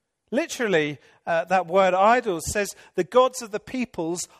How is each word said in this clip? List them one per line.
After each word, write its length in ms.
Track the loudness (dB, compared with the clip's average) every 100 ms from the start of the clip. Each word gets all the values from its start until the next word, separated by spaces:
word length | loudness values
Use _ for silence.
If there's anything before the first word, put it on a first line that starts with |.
| _ _ -6
Literally, 680 | -4 -4 -4 0 0 0 -6 _ _ -4
uh, 180 | -2
that 220 | 0 0 2
word 280 | 2 4
idols 560 | 4 4 4 0 -6 -4
says 240 | -6 -6 -8 -10 -4
the 80 |
gods 380 | 2 4 2 0
of 80 | -10
the 100 | -10
peoples 680 | -8 -8 -6 -6 -6 -6 -10